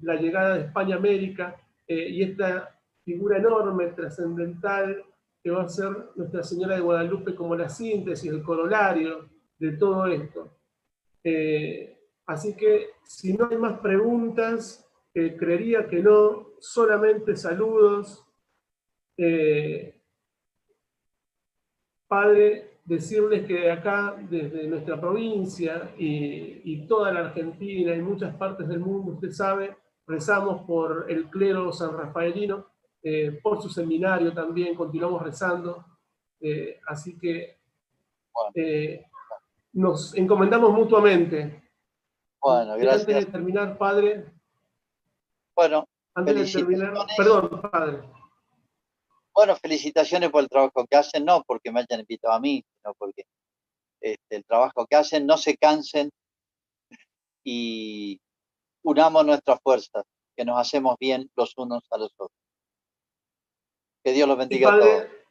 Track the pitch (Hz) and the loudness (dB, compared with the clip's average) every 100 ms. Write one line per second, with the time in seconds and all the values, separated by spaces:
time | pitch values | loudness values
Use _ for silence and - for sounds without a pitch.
0 | 160 160 165 185 190 185 151 196 190 180 | -6 -2 -2 0 0 0 -4 -4 -2 0
1 | 202 196 190 185 180 - _ _ - 165 | 0 0 -2 -8 -10 -12 _ _ -8 -6
2 | 170 175 190 190 190 185 - _ _ _ | -4 -4 -4 -2 -4 -4 -8 _ _ _
3 | - 175 202 196 220 226 196 185 170 170 | -10 -4 0 2 4 2 0 -2 -4 -6
4 | 156 156 170 170 170 170 202 196 196 196 | -12 -8 -8 -6 -6 -6 -4 -2 -4 -6
5 | - _ _ _ 175 180 175 202 196 202 | -12 _ _ _ -6 -4 -4 -6 -6 -8
6 | - - 170 180 170 175 185 190 175 170 | -12 -12 -10 -8 -8 -6 -4 -2 0 0
7 | 170 190 185 185 170 170 165 - 226 208 | 0 -4 -6 -6 -4 -4 -4 -6 -4 -4
8 | 180 151 170 156 151 165 170 214 196 165 | -4 -8 -6 -8 -4 -2 0 2 2 2
9 | 160 160 151 _ _ - 156 151 196 190 | -2 -6 -14 _ _ -8 -6 0 0 0
10 | 185 156 151 - - _ _ _ _ _ | 0 -2 -6 -14 -18 _ _ _ _ _
11 | _ _ 165 160 156 151 151 - - _ | _ _ -4 -2 0 -2 -4 -10 -14 _
12 | _ _ - 156 208 202 214 214 - - | _ _ -12 -8 -8 -2 2 2 0 -16
13 | _ - 190 202 240 226 233 196 208 190 | _ -10 -4 0 0 0 -2 -2 0 2
14 | 233 240 226 226 226 226 226 - _ _ | 2 0 -2 -2 -2 -2 -8 -16 _ _
15 | _ 175 165 165 165 175 226 226 214 175 | _ -4 -4 -2 -2 -2 0 0 0 2
16 | 202 214 208 214 - - - - 220 208 | 6 6 6 2 -10 -20 -8 0 2 4
17 | 214 214 214 196 180 170 220 220 208 202 | 4 2 0 -4 -4 -2 0 6 6 4
18 | 196 - _ _ _ _ _ _ _ _ | -6 -14 _ _ _ _ _ _ _ _
19 | _ - 170 165 156 147 151 - - - | _ -2 0 2 2 2 -2 -8 -10 -20
20 | _ _ _ _ _ _ _ _ _ _ | _ _ _ _ _ _ _ _ _ _
21 | _ _ _ _ _ _ _ _ _ _ | _ _ _ _ _ _ _ _ _ _
22 | - 202 208 208 208 208 - _ - 165 | -4 2 4 6 6 2 -8 _ -6 -6
23 | - 214 208 208 - 175 170 170 202 202 | -4 0 0 0 -2 -2 0 0 -2 -2
24 | 202 202 196 170 147 160 156 160 156 156 | -4 -8 -8 -6 -6 -8 -6 -8 -6 -6
25 | 175 208 226 214 185 - 165 165 - - | -4 -4 -4 -4 -6 -6 -6 -6 -10 -8
26 | 156 147 143 151 165 - - 151 151 220 | -4 -4 -6 -8 -14 -14 -12 -10 0 0
27 | 202 180 160 175 165 165 202 196 170 170 | 2 -2 -4 -6 -10 -10 -8 -2 -2 -2
28 | 175 196 185 147 190 190 156 170 185 196 | -4 -6 -6 -6 -8 -8 -8 -6 -4 -6
29 | 185 151 185 - 196 196 196 202 _ _ | -8 -8 -10 -4 -2 -2 -6 -12 _ _
30 | - 160 151 202 202 175 - 170 160 160 | -10 -8 0 0 0 -6 -4 -2 -2 -4
31 | 170 160 156 190 196 190 180 165 165 156 | -4 -6 -4 -2 0 0 -2 -4 -6 -8
32 | 147 165 170 175 208 196 - _ _ _ | -8 -4 -4 -2 -4 -6 -10 _ _ _
33 | 156 156 151 151 214 208 190 - 165 160 | -6 -2 -4 -4 -4 -2 -6 -6 -2 0
34 | 185 185 170 170 165 170 175 170 160 160 | 0 2 0 -2 -6 -4 -4 -4 -4 -4
35 | 175 175 156 151 185 175 175 175 - _ | -4 -4 -6 -6 -4 -4 -6 -12 -16 _
36 | _ _ _ _ 156 151 160 - - 151 | _ _ _ _ -6 -6 -8 -12 -12 -12
37 | 185 170 175 170 175 _ _ _ _ _ | -12 -8 -6 -6 -8 _ _ _ _ _
38 | _ _ _ - 208 190 160 151 151 170 | _ _ _ -4 -4 -2 -2 -2 -4 -8
39 | - - - - _ _ _ 185 185 156 | -14 -20 -18 -18 _ _ _ 0 2 0
40 | - - 185 202 196 233 226 214 220 220 | -4 0 2 4 6 6 6 6 6 6
41 | 208 180 170 156 147 - _ _ _ _ | 8 6 2 -2 -6 -12 _ _ _ _
42 | _ _ _ - 135 123 110 110 131 170 | _ _ _ 0 4 4 2 2 4 4
43 | 208 208 190 185 180 196 202 196 196 202 | 4 0 0 -4 -4 -2 -4 -2 0 2
44 | 208 208 151 _ _ _ _ _ _ _ | 2 0 -8 _ _ _ _ _ _ _
45 | _ _ _ _ _ - 165 151 - _ | _ _ _ _ _ 2 4 2 -4 _
46 | _ - 185 - - 185 175 185 196 202 | _ -4 0 2 0 0 0 0 -2 -4
47 | - 214 202 208 - 170 202 170 156 139 | -4 2 6 6 4 -6 -6 -4 -4 -6
48 | - - _ _ _ _ _ _ _ _ | -12 -20 _ _ _ _ _ _ _ _
49 | _ _ _ 196 208 180 160 156 147 160 | _ _ _ 4 6 4 0 -4 0 0
50 | 151 175 175 147 135 135 135 131 123 139 | 2 2 2 2 4 4 2 2 2 4
51 | 143 - 151 175 - 120 120 117 120 113 | 4 0 2 2 2 -6 -4 -4 -4 -6
52 | 107 113 113 113 139 139 - _ 107 - | -8 -6 0 0 0 -4 -6 _ -14 -10
53 | 101 - - _ _ _ _ _ _ _ | -12 -12 -18 _ _ _ _ _ _ _
54 | 113 107 - 104 - 113 127 - 117 147 | -8 -8 -10 -12 0 2 2 0 2 2
55 | 151 156 143 156 - 147 151 156 143 151 | 4 0 2 2 2 2 4 2 0 -4
56 | 147 - _ _ _ _ _ _ _ - | -4 -6 _ _ _ _ _ _ _ -20
57 | _ _ _ _ - 120 117 113 107 104 | _ _ _ _ -10 -6 -6 -6 -8 -8
58 | 104 98 _ _ _ _ _ _ - 143 | -10 -10 _ _ _ _ _ _ 0 6
59 | 160 160 151 147 - 127 139 123 - 107 | 6 6 6 4 4 2 4 2 0 -8
60 | - _ _ - 120 120 120 143 131 123 | -10 _ _ -8 -4 -2 0 0 0 0
61 | 131 131 135 - 117 - 123 120 - 113 | 0 -2 -4 -2 -2 -4 -8 -8 -6 -8
62 | 107 - 95 _ _ _ _ _ _ _ | -8 -10 -16 _ _ _ _ _ _ _
63 | _ _ _ _ _ _ _ _ _ _ | _ _ _ _ _ _ _ _ _ _
64 | 131 131 143 131 131 135 208 208 214 - | 0 4 4 2 0 4 6 8 8 6
65 | - - _ | 0 -14 _